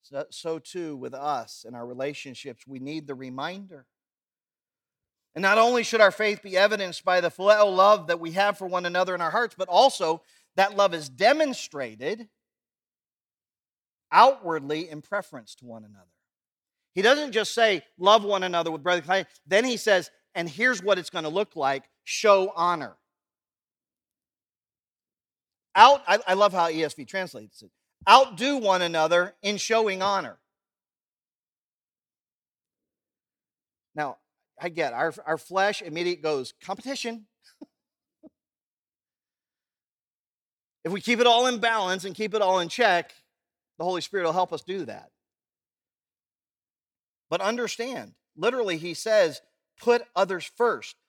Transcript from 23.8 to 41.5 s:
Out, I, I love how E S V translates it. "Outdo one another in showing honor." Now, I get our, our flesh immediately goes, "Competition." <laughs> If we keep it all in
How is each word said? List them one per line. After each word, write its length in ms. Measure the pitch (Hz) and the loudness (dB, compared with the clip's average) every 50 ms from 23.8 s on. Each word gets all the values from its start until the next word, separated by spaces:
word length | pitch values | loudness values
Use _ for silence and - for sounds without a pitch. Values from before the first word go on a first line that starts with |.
| _ _ _ _ _ _ _ _ _ _ _ _ _ _ _ _ _ _ _ _ _ _ _ _ _ _ _ _ _ _ _ _ _ _ _ _ _ _ _ | _ _ _ _ _ _ _ _ _ _ _ _ _ _ _ _ _ _ _ _ _ _ _ _ _ _ _ _ _ _ _ _ _ _ _ _ _ _ _
Out, 280 | 190 214 254 285 277 - | 8 8 8 8 4 2
I, 140 | 175 185 220 - 185 | 0 0 0 2 0
I 60 | 185 | 2
love 180 | 190 208 202 | 4 4 2
how 160 | 180 185 170 165 | 4 2 0 0
E 160 | 160 160 160 | 0 -2 -4
S 100 | 147 - | -4 -6
V 120 | - 135 | -10 -16
translates 560 | - - 190 185 175 - 120 107 104 _ - | -10 -8 -8 -8 -8 -12 -18 -20 -20 _ -20
it. 100 | 110 95 _ _ _ _ _ _ - | -20 -20 _ _ _ _ _ _ 4
"Outdo 520 | - 214 269 269 262 220 165 226 277 285 269 | 8 8 8 8 6 -2 -4 -2 -2 -2 0
one 240 | 226 196 190 180 | 0 2 2 2
another 560 | 180 170 165 160 156 160 170 175 180 190 - _ | 0 -2 0 0 2 4 4 2 2 0 -6 _
in 140 | - 196 208 | -6 -6 -4
showing 460 | 196 - - 226 226 220 214 190 185 | -4 -4 -2 0 0 0 0 -2 -2
honor." 400 | 190 202 202 196 165 123 92 _ _ _ _ _ _ _ _ _ _ _ _ _ _ _ _ _ _ _ _ _ _ _ _ _ _ _ _ _ _ _ _ _ _ _ _ _ _ _ _ _ _ _ _ _ _ _ _ _ _ _ _ _ _ _ _ _ _ _ _ _ _ _ _ _ _ _ _ _ _ _ _ | -2 -2 -2 -2 -4 -6 -14 _ _ _ _ _ _ _ _ _ _ _ _ _ _ _ _ _ _ _ _ _ _ _ _ _ _ _ _ _ _ _ _ _ _ _ _ _ _ _ _ _ _ _ _ _ _ _ _ _ _ _ _ _ _ _ _ _ _ _ _ _ _ _ _ _ _ _ _ _ _ _ _
Now, 220 | 147 151 139 117 _ _ _ _ _ _ _ _ _ 147 | -8 -8 -8 -8 _ _ _ _ _ _ _ _ _ -12
I 40 | 180 | -10
get 240 | 165 160 160 135 | -4 -4 -4 -4
our, 220 | 120 117 147 165 151 - - | -2 -2 -4 -4 -4 -8 -6
our 120 | - 160 156 | -6 -6 -6
flesh 440 | - - 175 190 190 202 208 - | -6 -6 -2 0 0 0 0 -4
immediately 400 | - 170 151 165 175 180 180 156 | -10 -10 -8 -4 -4 -4 -4 -4
goes, 320 | 147 156 151 139 127 - - _ | -4 -4 -2 -2 -4 -8 -14 _
"Competition." 680 | - - 196 196 - 254 277 - - 233 226 233 214 _ _ _ _ _ _ _ | -12 -12 -12 -10 -8 -10 -10 -8 -8 -10 -10 -12 -16 _ _ _ _ _ _ _
<laughs> 60 | 302 _ _ _ _ _ _ _ _ _ _ _ _ 320 _ _ _ _ _ _ _ _ _ _ _ _ _ _ _ _ _ _ _ _ _ _ _ _ _ _ _ _ _ _ _ _ _ _ _ _ _ _ _ _ _ _ _ _ _ _ _ _ _ _ _ | -20 _ _ _ _ _ _ _ _ _ _ _ _ -20 _ _ _ _ _ _ _ _ _ _ _ _ _ _ _ _ _ _ _ _ _ _ _ _ _ _ _ _ _ _ _ _ _ _ _ _ _ _ _ _ _ _ _ _ _ _ _ _ _ _ _
If 80 | 160 | -8
we 80 | 180 202 | -8 -6
keep 200 | - - 240 220 | -2 -2 0 4
it 80 | 240 240 | 4 4
all 200 | 233 233 247 | 6 4 4
in 120 | 254 | 2